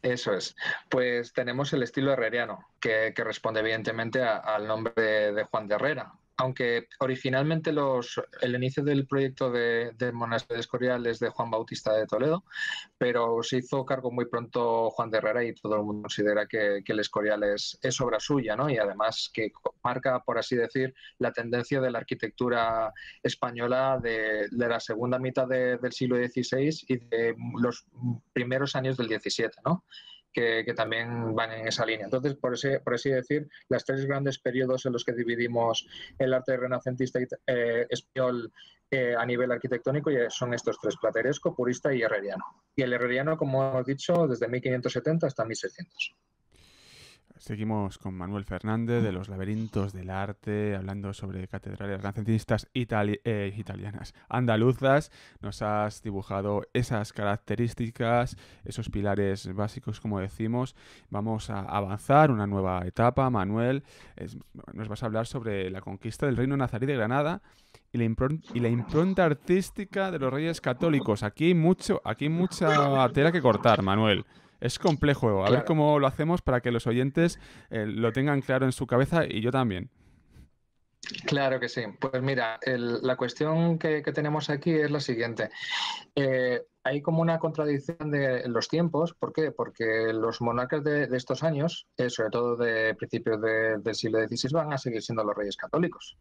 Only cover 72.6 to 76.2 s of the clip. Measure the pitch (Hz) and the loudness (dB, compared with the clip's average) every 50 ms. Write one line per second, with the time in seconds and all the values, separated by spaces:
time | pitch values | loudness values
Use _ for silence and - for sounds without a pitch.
72.6 | 185 156 151 147 143 143 139 135 131 123 - 139 139 165 165 180 131 127 107 107 | 4 4 6 6 6 6 6 6 4 4 6 6 4 6 4 6 4 6 4 6
73.6 | - 120 110 98 98 95 98 107 110 110 101 95 104 _ - - - - _ _ | 6 6 6 6 6 4 4 4 6 4 4 4 0 _ -14 -20 -20 -20 _ _
74.6 | - 120 - - - 190 156 139 - 147 143 139 - 117 104 95 95 101 117 127 | -6 -4 -4 2 2 2 2 4 4 2 4 4 4 2 4 4 6 6 4 4
75.6 | - - 170 156 147 151 151 147 139 131 123 - | 4 2 2 4 6 6 6 4 4 2 2 0